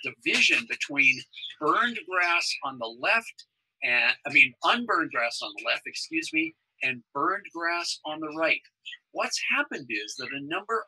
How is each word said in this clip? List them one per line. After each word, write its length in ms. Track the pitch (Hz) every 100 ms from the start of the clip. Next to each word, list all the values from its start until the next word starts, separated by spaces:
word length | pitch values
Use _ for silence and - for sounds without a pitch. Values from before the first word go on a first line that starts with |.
division 640 | 127 - 165 - - - -
between 480 | - - 139 135 131 - - - -
burned 360 | 151 190 240 220 -
grass 440 | 185 175 170 - - 139
on 120 | 131
the 160 | 113 117
left, 460 | 151 226 226 - - _ _ _
and, 320 | 127 120 120 - 123
I 60 |
mean, 200 | 143 131 - -
unburned 460 | 233 233 170 156
grass 280 | 127 117 -
on 120 | 104 101
the 60 | -
left, 180 | - -
excuse 480 | - - 160 160
me, 200 | 311 - - _ _
and 180 | - 247 -
burned 320 | 139 165 196 - 165
grass 420 | 170 170 170 - 156
on 140 | 156
the 160 | 156 156
right. 220 | 160 - - _ - - _
What's 280 | - 233 - - 269
happened 320 | 294 330 127
is 260 | 104 - -
that 160 | -
a 120 | 139 143
number 400 | 196 208 453